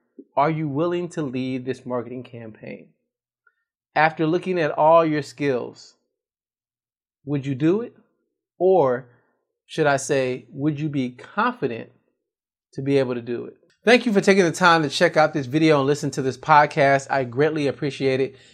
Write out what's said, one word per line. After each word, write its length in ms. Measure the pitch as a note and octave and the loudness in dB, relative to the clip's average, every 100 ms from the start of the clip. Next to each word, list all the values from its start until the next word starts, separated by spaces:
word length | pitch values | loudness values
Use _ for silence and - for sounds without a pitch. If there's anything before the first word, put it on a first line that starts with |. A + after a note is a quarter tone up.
| _ - - - | _ -20 -6 0
are 160 | D3+ | 0
you 160 | D#3 D3+ | 0 -4
willing 420 | C3+ F3 F3 F3 | -2 -2 -4 -6
to 120 | E3 | -6
lead 440 | C#3+ B2+ B2+ C3 B2+ | -6 -6 -6 -6 -8
this 200 | A#2+ A#2+ | -10 -8
marketing 380 | B2 A#2+ B2+ | -8 -8 -12
campaign?" 640 | A#2+ A#2 A2+ G#2+ - G#2 - _ _ _ _ _ _ _ _ _ _ D3+ | -14 -16 -18 -18 -16 -18 -20 _ _ _ _ _ _ _ _ _ _ 2
After 320 | D#3 D#3+ D#3 | 2 2 0
looking 320 | F3 F#3 F3+ | 0 -2 -2
at 120 | D3+ | -2
all 320 | - D3+ E3 | 2 4 4
your 200 | D#3+ D3+ | 4 -2
skills, 720 | C#3 - C#3+ B2 A#2+ - - _ _ _ _ _ _ _ _ _ _ _ _ _ C#3 | -6 -6 -2 -2 -6 -14 -20 _ _ _ _ _ _ _ _ _ _ _ _ _ -8
would 200 | C#3+ C3+ | -6 -4
you 100 | B2+ | -2
do 260 | D#3 G3+ | 0 0
it? 140 | A#3+ _ _ _ _ _ _ - | -4 _ _ _ _ _ _ -2
Or 500 | F#3 F#3 C3+ A#2+ B2 _ _ _ _ _ _ | 2 4 2 0 -8 _ _ _ _ _ _
should 220 | - D3 | -2 2
I 100 | C3+ | 0
say, 480 | - C#3 B2+ B2+ - | 0 0 0 -4 -10
would 300 | C#3 D3+ C#3+ | -6 -4 -4
you 100 | D3+ | -4
be 200 | C#3+ B2+ | -4 -4
confident 840 | B2 - - A#3+ A#3+ C3+ A2+ - _ _ _ _ _ _ _ _ | -8 -10 -4 -4 -2 -6 -6 -14 _ _ _ _ _ _ _ _
to 80 | - | -8
be 160 | C#3 C#3 | 0 0
able 160 | B2+ A#2+ | 0 -4
to 60 | |
do 240 | A#2 A#2 - | -6 -8 -10
it? 120 | - _ _ | -16 _ _
Thank 220 | G#3 A#3+ A#3+ | 2 4 4
you 80 | |
for 80 | G3 | 2
taking 240 | G3 G3 E3+ | 4 4 2
the 60 | |
time 300 | - F3 E3 | 4 4 4
to 60 | C#3+ | 2
check 280 | - F3 D#3 | 0 2 4
out 160 | D#3 | 2
this 120 | D#3 B2 | 0 -4
video 340 | D3+ D#3+ D3 | 2 4 4
and 80 | C3+ | 2
listen 220 | C#3+ D3 | 0 -4
to 100 | D3+ | -4
this 160 | C3 B2 | -6 -2
podcast. 680 | - D3 D3+ D#3+ C#3 C3+ - | 4 4 4 2 2 2 0
I 160 | C#3 B2 | -4 -2
greatly 420 | A#2+ D3+ D#3 C#3 | -2 0 0 -4
appreciate 540 | - D3 - C3+ C3 | -4 -6 -2 0 0
it. 140 | C3 - _ | -2 -8 _